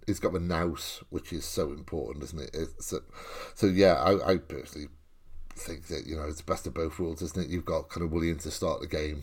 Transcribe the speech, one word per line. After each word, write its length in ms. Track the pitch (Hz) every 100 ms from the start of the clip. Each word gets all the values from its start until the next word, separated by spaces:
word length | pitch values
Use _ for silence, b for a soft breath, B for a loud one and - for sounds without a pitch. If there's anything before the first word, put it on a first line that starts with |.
| -
he's 120 | 98
got 120 | -
the 60 | 87
nous, 640 | 85 85 87 78 - - -
which 240 | 78 -
is 120 | 82 -
so 240 | - 78
important, 520 | 71 78 82 60 71
isn't 140 | 71 80
it? 100 | -
It's, 340 | - 80 - -
so, 100 | 92 - B B B B
so 120 | B 104
yeah, 280 | 92 95
I, 380 | 76 80 101 67
I 40 | 92
personally 500 | - 71 - 78 73 - - - - - -
think 320 | - - 78 76
that, 180 | 78 -
you 100 | 80
know, 80 |
it's 140 | 73 76
the 40 |
best 220 | - 82 -
of 80 |
both 240 | 85 80 -
worlds, 240 | 85 80
isn't 220 | 82 95
it? 40 | 73
You've 160 | 87
got 240 | 85 80 -
kind 160 | -
of 80 | 85
William 260 | 82 82 78
to 100 | 78
start 300 | - 87 78
the 60 | 80
game, 360 | 80 78 73